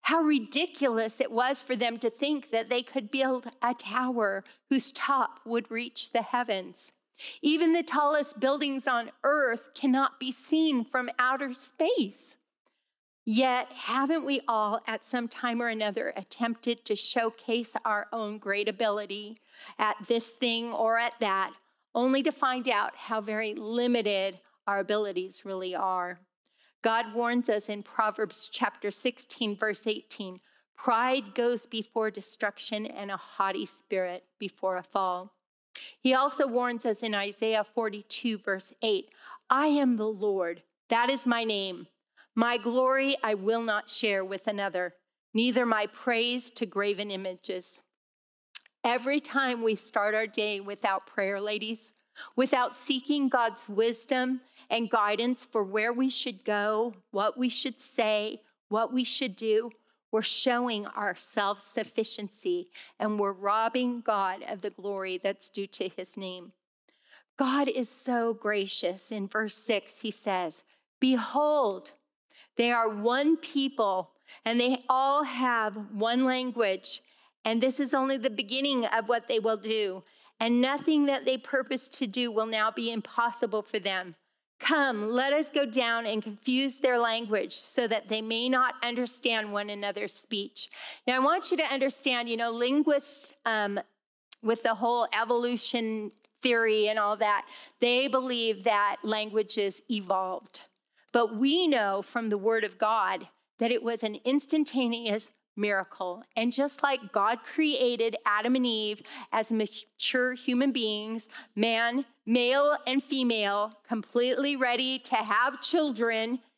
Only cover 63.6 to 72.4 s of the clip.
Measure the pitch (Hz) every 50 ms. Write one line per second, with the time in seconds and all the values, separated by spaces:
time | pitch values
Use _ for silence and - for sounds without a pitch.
63.6 | 220 226 233 254 254 247 247 240 226 - 214 202 196 190 185 202 220 - 208 196
64.6 | 180 208 202 - 185 202 202 196 190 190 185 180 - 196 196 - - - _ -
65.6 | 196 190 - - 202 185 - - 185 - - - 196 185 185 180 175 170 - _
66.6 | _ _ _ _ _ _ _ _ _ _ - - _ _ _ - 277 254 262 285
67.6 | 285 269 - 262 247 - - - - 262 247 240 233 233 226 220 - 208 208 208
68.6 | 196 190 - - - 175 180 190 - - 220 214 196 196 - 214 220 208 - -
69.6 | - - 226 202 - - - - - 220 202 - - 214 196 185 180 160 156 -
70.6 | - _ _ _ _ _ _ _ - 262 262 240 220 - - 269 294 302 302 294
71.6 | 262 208 196 185 - - - _ _ _ _ _ _ _ _ -